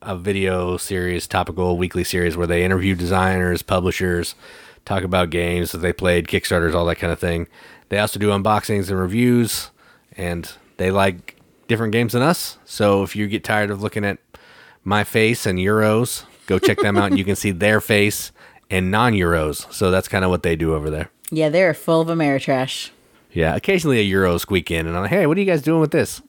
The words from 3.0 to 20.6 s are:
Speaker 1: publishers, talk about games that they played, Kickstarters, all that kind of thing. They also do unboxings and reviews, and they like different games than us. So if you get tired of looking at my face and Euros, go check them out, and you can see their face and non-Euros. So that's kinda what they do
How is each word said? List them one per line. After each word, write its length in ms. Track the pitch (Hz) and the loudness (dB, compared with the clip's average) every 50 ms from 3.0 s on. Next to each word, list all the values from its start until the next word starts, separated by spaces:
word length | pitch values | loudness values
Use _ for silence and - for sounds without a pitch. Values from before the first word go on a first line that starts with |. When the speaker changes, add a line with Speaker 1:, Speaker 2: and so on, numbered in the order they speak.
| 90 85 98 92 92 92 95 92 90 90 87 85 | 0 0 0 2 2 2 0 0 0 0 -2 -4
Speaker 1:
publishers, 760 | - - 98 92 87 92 - - 95 92 87 87 82 - - - - - - - - - - _ - | -2 -2 -2 0 0 0 -2 -2 -2 -2 -2 -2 -4 -6 -10 -14 -18 -20 -20 -20 -20 -20 -20 _ -8
talk 200 | - 101 95 90 | -6 -4 -4 -2
about 260 | 90 92 92 90 82 | 0 0 0 0 0
games 420 | 78 87 85 85 87 87 87 80 | 0 -2 -2 0 0 -2 -2 -4
that 60 | - 85 | -4 -4
they 140 | 85 87 85 | -2 -2 -2
played, 340 | - 92 90 87 87 82 | 0 0 2 2 2 0
Kickstarters, 460 | - - 95 - - 92 87 85 82 76 | 0 -2 -2 -2 0 0 0 2 2 0
all 100 | 87 85 | 0 0
that 100 | 85 85 | 0 -2
kind 160 | - - 85 85 | -2 -2 -4 -4
of 60 | - | -2
thing. 280 | - 87 82 85 87 - _ - - - - - _ - | -2 -2 -2 -2 -4 -8 _ -20 -20 -20 -20 -20 _ -4
They 80 | 101 101 | -2 -2
also 200 | 107 104 - 101 | -2 -2 -2 -2
do 100 | 101 104 | 0 0
unboxings 600 | 101 98 98 107 107 104 - - 110 101 92 90 | 2 2 2 2 2 0 0 -2 -2 -2 -2 -2
and 100 | 98 92 | -2 -2
reviews, 680 | 92 90 98 117 123 123 120 120 117 104 - - - - _ _ _ _ _ _ _ - - | -2 -2 0 2 2 4 4 4 2 0 -2 -6 -8 -12 _ _ _ _ _ _ _ -18 -12
and 340 | - 92 87 87 85 82 - - - _ _ _ | -8 -6 -6 -6 -6 -8 -12 -16 -20 _ _ _
they 140 | - 90 92 | -2 0 0
like 460 | 95 98 98 98 87 87 - - - _ _ _ _ _ _ | 2 2 2 2 0 -4 -10 -20 -20 _ _ _ _ _ _
different 260 | - 117 110 113 110 104 | -2 -2 -2 0 0 0
games 200 | 117 120 110 123 | 0 0 0 0
than 100 | 120 127 | 0 2
us. 340 | 160 185 - - - - - _ | 2 0 0 -4 -10 -12 -16 _
So 380 | - - - 107 101 98 98 98 | -10 -4 0 2 4 4 2 2
if 120 | 92 - | -2 -4
you 120 | 104 104 | -4 -4
get 160 | 101 104 101 - | -4 -4 -4 -4
tired 280 | - 110 107 104 101 | -2 -2 0 0 -2
of 100 | 104 98 | -4 -4
looking 220 | 104 104 - 110 104 | -6 -6 -4 -4 -4
at 120 | 101 95 - _ _ - - - - - - - - - _ - | -4 -4 -6 _ _ -20 -20 -20 -20 -20 -20 -20 -20 -20 _ -4
my 200 | 95 101 104 101 | 0 0 0 0
face 420 | - - 113 110 110 120 - - | 2 2 2 2 2 2 0 0
and 120 | 107 92 92 | -2 0 0
Euros, 640 | 92 98 107 110 107 107 107 113 123 - - - - - - - _ | 2 2 2 4 4 4 2 2 0 -2 -4 -8 -12 -16 -20 -12 _
go 140 | - 95 92 | -2 0 2
check 200 | - - 104 - | 4 2 2 4
them 180 | - 104 101 | 2 2 4
out, 120 | 101 101 98 | 4 2 4
and 60 | 95 | 2
you 60 | 95 95 | 2 2
can 100 | 98 98 | 0 -2
see 140 | - - 104 | 0 0 -2
their 280 | 95 82 98 104 110 107 | 0 2 4 4 4 4
face 520 | - - 113 104 101 107 - - - - - - - - - - _ - | 2 2 2 4 4 2 0 -2 -8 -12 -14 -20 -20 -20 -20 -20 _ -4
and 220 | 98 92 92 92 | -2 0 0 2
non-Euros. 800 | 98 107 120 123 110 98 90 85 85 80 78 78 71 - - - | 2 4 4 4 4 4 2 2 2 2 0 -2 -4 -6 -10 -10
So 200 | - - 104 92 | -6 -2 0 2
that's 160 | 90 95 - - | 2 2 0 0
kinda 180 | - 98 92 92 | 0 0 2 2
what 140 | 90 85 - | 0 0 0
they 120 | 90 85 | 0 0
do 160 | 78 | 0